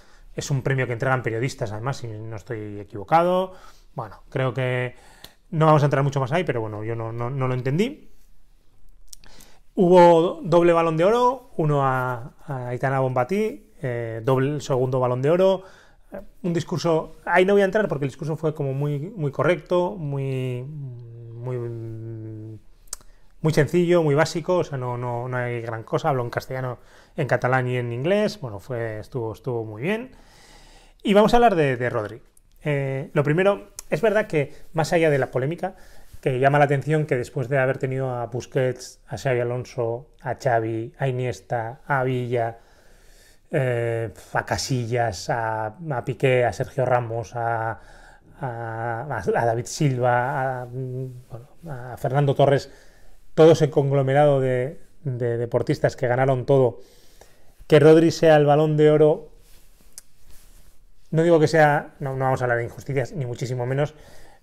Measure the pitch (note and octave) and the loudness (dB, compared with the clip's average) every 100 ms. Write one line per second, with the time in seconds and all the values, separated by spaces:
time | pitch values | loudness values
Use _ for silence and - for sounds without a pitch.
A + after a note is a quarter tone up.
0 | - - - - - C3+ C#3 C3+ B2 A2+ | -20 -20 -16 -12 -4 -2 0 0 -2 -4
1 | C3 C3 A2+ A2 B2+ - A2+ G#2+ B2 C#3+ | -2 -2 -2 -4 -4 -4 -8 -6 -6 -8
2 | A#2 G#2+ A2 A2 - A2+ G#2+ G#2 G2 G#2 | -10 -12 -12 -14 -12 -12 -10 -12 -14 -14
3 | G2 E3 F3 F3+ F#3 F#3 - - - - | 0 2 4 0 -2 -8 -20 -20 -18 -14
4 | A2 - - - C3 A#2+ B2+ B2+ B2+ - | -14 -16 -10 -4 -2 -2 -4 -4 -6 -10
5 | - - - _ _ D#3+ D#3 D#3 C#3+ C#3 | -20 -20 -20 _ _ 2 4 6 4 2
6 | C#3 C#3 C3 E3 D#3+ B2+ A2 G#2 A2 A2+ | 0 -2 -2 -2 -2 -4 -4 -6 -6 -6
7 | A2+ A#2 A#2+ C#3 C3 B2+ B2+ D3+ A#3 D4+ | -6 -6 -6 -4 -2 -2 -2 0 0 -4
8 | - - - - - - - - - - | -16 -20 -20 -20 -20 -20 -20 -20 -20 -18
9 | - - - - - - - - F3 F3+ | -18 -16 -18 -20 -20 -20 -8 0 6 10
10 | F3 E3 F3 - G#3+ E3+ E3+ E3 E3 D#3+ | 10 8 4 -2 0 4 4 4 2 2
11 | F3+ A#3+ B3 C4 - - D#3 C#3+ C3+ C3 | 2 4 2 0 -6 -4 0 0 0 0
12 | B2+ B2 C3+ - - C3 B2 B2 C3+ C3+ | -2 -6 -10 -16 -12 -10 -8 -4 -2 0
13 | C3 B2+ B2+ G3 A3 D4 - - C3 A#2+ | 0 -2 -2 -2 -2 -6 -16 -10 -6 -6
14 | A#2 A2+ A2+ C3 C3+ D3 - C3 B2+ C3 | -6 -4 0 2 0 -2 -2 0 0 0
15 | B2 B2+ C#3 F3 F#3+ - - - - - | 0 0 2 4 4 2 -4 -20 -20 -20
16 | _ G3 - - F3+ E3 - E3 E3+ D#3+ | _ -18 -18 -8 -4 -4 -4 -4 0 0
17 | E3 - - F3 F#3 G3+ F#3+ G#3+ F3+ D3 | -2 -10 0 4 6 4 4 2 0 -2
18 | C#3 - D3+ D#3 D#3 D#3 C#3 C3+ D3 C#3+ | -4 -6 -8 -4 -4 -4 -4 -4 -4 -4
19 | E3+ A3+ D3 - C3+ E3+ - F3+ F3+ G3+ | -6 -6 -4 0 0 0 -2 -2 -2 -4
20 | D3 C#3 C3+ C3 B2+ B2 B2+ D#3 C3+ A#2+ | -6 -6 -4 -4 -4 -6 -10 -12 -12 -14
21 | A#2 A#2 A#2 A#2 B2 B2+ A#2 A#2 A2+ A2+ | -16 -18 -18 -12 -8 -8 -8 -10 -10 -12
22 | A2+ A2+ A2 A2 A2 A2 - - - - | -12 -12 -12 -14 -14 -18 -20 -20 -18 -16
23 | - - - - D#3 D3+ C#3 F3+ E3+ F3 | -18 -20 -20 -6 0 2 2 2 4 4
24 | D#3 C#3+ D#3 E3+ D#3 F3+ D#3 C3+ B2 A#2+ | 4 2 2 -2 -2 0 -2 -6 -6 -6
25 | B2 A#2+ B2+ B2+ A#2+ A#2+ A2+ A2+ A2 D#3 | -6 -6 -6 -4 -4 -6 -6 -10 -4 -2
26 | D#3+ C3+ A#2+ - - C3 B2+ A#2+ - - | 0 -2 -2 -6 -8 -8 -8 -10 -16 -20
27 | - - C3+ B2 B2 C3 B2 B2 A#2+ A#2 | -14 -6 -2 0 2 0 0 -2 -4 -4
28 | D3+ G3+ G#3+ - B2+ G2+ - A#2+ A#2 G#2+ | 0 0 0 -4 -10 -12 -10 -8 -6 -8
29 | G2+ B2+ A2+ G#2 C3+ A#2+ A2 G#2 D3+ A3 | -10 -8 -8 -8 -6 -6 -6 -8 -6 -6
30 | B3+ - - - - - - - _ _ | -8 -18 -20 -20 -20 -20 -20 -20 _ _
31 | - G3+ G#3+ A#3+ A#3+ E3+ C#3+ B2 B2 A#2 | 2 4 6 6 6 4 2 2 0 -2
32 | G#2 A2 - _ _ _ D3+ C#3+ C3+ C3+ | -4 -10 -20 _ _ _ -4 -2 -2 -6
33 | E3+ D#3 C#3+ D#3 G3 G3+ - - - D#3 | -4 -2 2 2 2 0 -4 -18 -6 0
34 | A3 G3+ G#3 D#3 C3+ - - D#3+ D3+ F3 | 2 2 0 -2 -2 -6 -6 -4 0 2
35 | D#3+ C#3+ B2 C3 C3+ E3+ F#3 - - - | 4 2 0 -2 -4 -4 -8 -8 -18 -20
36 | - - D3 B2+ C3+ D3 C#3 C#3 C#3+ D#3 | -18 -8 -4 0 4 4 4 2 0 -2
37 | D#3 B2+ A#2+ C#3+ A#2 C#3 C3 C3 C3+ C3 | 0 -2 -4 -6 -2 0 0 0 -4 -4
38 | C3 B2 A#2 B2 - C#3+ B2+ B2 - - | -4 -4 -6 -8 -4 -2 0 -2 -10 -20
39 | - A2+ C#3 B2 A#2+ B2 A#2+ - A#2 A#2 | -12 -6 -2 0 -2 -4 -6 -4 -4 -4
40 | C3+ _ C3+ A#2 C3+ A#2 A2+ A2+ A#2 - | -10 _ -8 -4 0 2 0 -4 -8 -4
41 | C#3 B2+ B2+ A#2 - A#2+ A2+ C3 - C#3 | -4 -2 -4 -6 -6 -6 -6 -10 -4 -2
42 | C3 B2+ B2 A#2+ A#2 A2+ _ _ _ - | 0 -2 -2 -2 -2 -6 _ _ _ -20
43 | - - _ _ _ D#3+ B2+ A#2+ A#2 A#2 | -20 -20 _ _ _ -2 0 0 -2 -2
44 | A2+ - - B2 - A2 - C3 A2+ A#2+ | -6 -10 -6 -4 -2 -4 -2 -4 -2 -2
45 | A#2 G#2 - B2 A2 A2 A2 G#2+ D#3+ B2 | -2 -4 -6 -4 -4 -4 -6 -8 -8 -6
46 | A#2 C3 C#3 B2+ A#2+ G2 C3 - B2 B2 | -6 -2 2 2 2 -2 -6 -4 0 0
47 | A#2 A#2 A2+ A#2+ A#2 A2+ A2+ G#2+ - - | 0 -6 -8 -6 -4 -2 -4 -8 -14 -20
48 | - - - - C3+ A#2 A2+ A2+ A#2 A2+ | -20 -20 -20 -12 -10 -8 -8 -6 -6 -6
49 | D3+ A#2+ F2 G#3+ A#2 A#2 A#2+ - D3+ B2+ | -6 -4 -2 0 0 0 -4 -2 -2 0
50 | B2 A#2+ B2 C#3+ C3 B2+ B2 B2 C3 B2+ | 2 2 0 -2 -4 -6 -8 -10 -8 -8
51 | C3 B2 - A#2 B2 - E3 B2+ B2+ A2+ | -10 -12 -16 -18 -18 -18 -14 -12 -12 -6
52 | C#3 C3+ C#3+ C3 C#3 C#3 - - - - | -2 0 2 4 4 4 -2 -14 -20 -20
53 | - - - - D#3+ D#3 D3 D3+ C#3 C#3 | -20 -18 -4 6 8 8 4 2 2 2
54 | C3 C3+ D3 C#3 C3 B2+ C3 F#3 - - | 2 4 4 4 2 0 -2 -8 -16 -12
55 | C#3 A#2+ B2 A#2 A#2 B2 A#2+ C#3+ B2+ - | -8 -4 -2 -2 -2 -2 -2 0 -2 -2
56 | B2 B2 C3 C3 - C#3 B2 A2+ - - | -2 2 2 0 2 4 4 0 -12 -20
57 | - - - - - - - D3+ D3+ D#3+ | -20 -20 -20 -20 -20 -20 4 8 10 10
58 | E3 - E3 D3+ C#3+ C#3+ D#3 D3+ D3+ D3+ | 8 4 6 8 8 6 4 6 6 8
59 | D3+ D#3+ - - - - - - - - | 6 4 -4 -20 -20 -20 -20 -20 -20 -20
60 | - - - - - - - - - - | -20 -20 -16 -16 -16 -20 -20 -20 -20 -20
61 | - D#3 E3+ E3 D3+ D#3+ D3+ D3 - - | -4 0 4 6 6 6 6 4 -2 -8
62 | C#3 C3+ C3 C3 B2+ A#2 A#2 - - C#3 | -6 -2 0 0 0 0 -2 -8 -6 -4
63 | A#2+ G#3 B2 A#2+ A#2+ B2 B2 C3+ D3 - | -4 -6 -8 -6 -6 -6 -4 -2 -4 -6
64 | - - - - | -20 -20 -20 -20